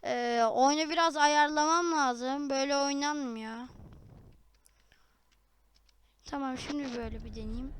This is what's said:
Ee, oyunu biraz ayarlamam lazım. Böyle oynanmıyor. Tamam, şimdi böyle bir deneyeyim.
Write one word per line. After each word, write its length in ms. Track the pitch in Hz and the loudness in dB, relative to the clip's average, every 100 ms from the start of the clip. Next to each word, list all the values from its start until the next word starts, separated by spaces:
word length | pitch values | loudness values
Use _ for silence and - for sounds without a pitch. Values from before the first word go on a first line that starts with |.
Ee, 400 | - 247 240 233 226 | -4 -2 0 2 2
oyunu 360 | - 269 294 311 | 6 4 4 0
biraz 260 | 330 330 302 | 2 2 4
ayarlamam 720 | 294 294 294 302 302 330 349 | 4 6 4 4 2 2 2
lazım. 580 | 320 269 240 254 277 285 | 2 0 0 -4 -4 -2
Böyle 260 | 269 269 277 | -2 0 2
oynanmıyor. 800 | 277 277 285 302 262 226 220 226 247 - - - - - - - _ _ _ _ _ _ _ _ _ _ _ _ _ _ _ _ _ _ - | 0 0 -2 -2 -4 -6 -10 -12 -14 -16 -20 -20 -20 -20 -20 -20 _ _ _ _ _ _ _ _ _ _ _ _ _ _ _ _ _ _ -10
Tamam, 320 | 285 269 254 | -6 -6 -6
şimdi 260 | - 294 277 240 | -6 -6 -6 -6
böyle 260 | 226 226 | -8 -10
bir 120 | 233 226 | -12 -10
deneyeyim. 360 | 220 233 262 | -8 -8 -8